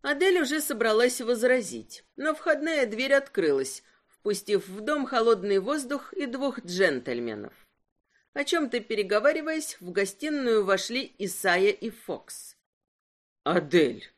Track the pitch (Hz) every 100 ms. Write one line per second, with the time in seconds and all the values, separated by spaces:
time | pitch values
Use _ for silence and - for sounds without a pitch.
0 | 277 285 370 359 269 302 294 233 226 214
1 | 247 247 233 240 240 254 208 117 110 -
2 | _ - - 311 359 294 311 311 247 214
3 | 269 277 277 - 160 139 131 - _ _
4 | _ _ 208 196 - 202 190 190 214 302
5 | 262 247 226 220 196 196 190 302 254 277
6 | - - 277 254 277 240 180 180 185 131
7 | 120 120 117 107 104 - _ _ _ _
8 | _ _ _ - 285 339 285 240 - 214
9 | 196 208 269 311 311 311 302 - 180 180
10 | 196 - 302 294 254 220 190 190 - 247
11 | - _ 196 - 196 175 196 196 - -
12 | - 165 - - - - _ _ _ _
13 | _ _ _ _ - 175 151 175 143 113
14 | -